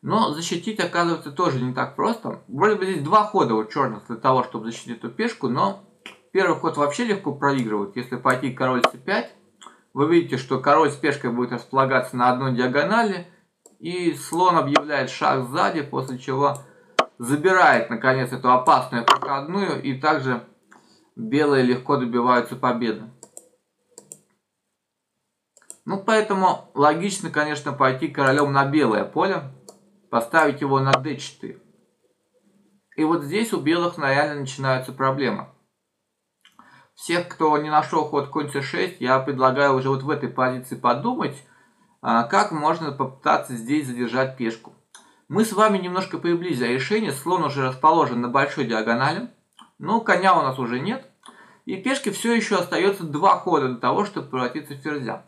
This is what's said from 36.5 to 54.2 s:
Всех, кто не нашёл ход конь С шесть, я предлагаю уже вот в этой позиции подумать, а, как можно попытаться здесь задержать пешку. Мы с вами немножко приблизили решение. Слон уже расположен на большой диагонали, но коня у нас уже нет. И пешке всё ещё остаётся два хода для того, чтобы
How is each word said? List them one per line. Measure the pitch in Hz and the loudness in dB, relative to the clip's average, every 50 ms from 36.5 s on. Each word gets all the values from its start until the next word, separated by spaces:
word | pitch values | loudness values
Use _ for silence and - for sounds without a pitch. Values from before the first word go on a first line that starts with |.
| _ _ - _ - - _ _ _ | _ _ -20 _ -20 -20 _ _ _
Всех, | _ - - 170 175 175 175 | _ -6 -2 -2 -2 -2 -4
кто | - - 160 156 147 147 | -4 0 2 2 2 2
не | 151 151 | 0 2
нашёл | 151 151 - - - 160 151 | 2 2 2 2 0 -2 -2
ход | 151 - 143 139 - | 0 -2 -2 -2 -2
конь | - 156 147 143 | -4 -4 -4 -2
С | - 143 135 | -4 -4 -4
шесть, | - - 117 95 92 - - | -4 -2 -2 -2 -2 -4 -4
я | - 123 131 135 | 0 2 2 2
предлагаю | 131 143 135 127 131 131 127 131 143 143 135 | 2 0 -2 2 2 2 4 4 4 4 4
уже | 131 127 135 | 2 2 0
вот | 135 135 135 | -2 -2 0
в | 143 | -4
этой | 151 143 143 120 | -4 -2 -4 -6
позиции | - - 127 127 127 127 127 - - | -2 0 0 0 -2 -4 -8 -10 -12
подумать, | - - 123 120 120 - 233 254 285 311 147 131 - - _ _ _ _ _ _ _ _ _ _ _ | -2 0 0 0 2 0 -2 -2 -2 -4 -6 -6 -8 -18 _ _ _ _ _ _ _ _ _ _ _
а, | - - 117 117 117 | -4 0 2 2 2
как | - - 196 208 208 170 | 2 2 2 2 2 -2
можно | 151 147 156 165 170 165 147 135 | -2 0 0 0 0 -2 -8 -4
попытаться | 131 151 135 - - - 151 151 147 147 - 127 | -4 -6 -6 -6 -6 0 0 2 2 0 -4 -10
здесь | 117 110 117 143 151 147 127 | -10 -4 -2 -2 -2 0 -2
задержать | 123 120 123 113 110 131 135 135 - | -4 -4 -4 -2 0 0 -2 -2 -2
пешку. | - 123 113 113 - - - - _ _ _ _ - - _ _ _ _ _ | -4 -4 -4 -4 -6 -14 -20 -20 _ _ _ _ -20 -20 _ _ _ _ _
Мы | 139 190 220 | 2 2 2
с | 220 196 | 2 4
вами | 190 214 220 202 190 | 4 4 4 4 2
немножко | 175 180 180 185 190 - - 147 | -2 -2 -4 -4 -4 -4 -8 -4
приблизили | - 170 170 170 170 180 156 127 123 120 123 | 0 0 0 0 0 -2 -2 -2 0 0 0
решение. | 135 131 - 208 220 220 180 | -2 -2 0 0 0 0 -2
Слон | 139 - - 165 180 180 165 | -4 -6 -2 -2 0 0 0
уже | 143 131 139 135 | -2 -2 -2 -2
расположен | 127 127 - - 160 160 165 151 127 123 117 | -2 -2 2 4 4 6 6 4 2 0 -2
на | 123 123 | -4 0
большой | 120 139 139 143 - - 135 | 0 0 0 0 -2 -4 -4
диагонали, | 113 117 110 110 113 117 120 135 143 160 196 247 240 _ _ _ _ _ _ - _ _ _ | -2 0 -2 0 0 0 2 2 0 0 -2 -6 -10 _ _ _ _ _ _ -20 _ _ _
но | 139 156 208 233 | -6 -2 -2 -2
коня | 226 - 190 175 185 196 190 165 | 2 2 0 4 6 6 4 6
у | 151 | 4
нас | 135 131 131 | 0 -2 -2
уже | 127 117 120 127 | -4 -4 -4 -4
нет. | 143 190 240 269 - - _ _ _ - - - - - _ _ _ | -4 -4 -6 -8 -10 -18 _ _ _ -20 -20 -20 -20 -20 _ _ _
И | - - | -8 -8
пешке | 185 - 254 269 262 - - 190 | -4 -2 -2 -2 -2 -2 -4 -6
всё | - - 233 233 | -2 0 0 2
ещё | 233 - - 208 185 | 2 2 2 0 0
остаётся | 175 170 170 160 175 196 202 190 170 | 0 0 -2 2 2 2 0 0 -6
два | 160 143 147 170 196 180 180 | -6 -4 2 4 4 4 4
хода | - 185 170 151 135 | 2 2 2 2 2
для | 127 123 113 | 0 -4 -2
того, | - 127 139 160 202 | 0 0 0 0 0
чтобы | 190 - 160 | -2 -4 -8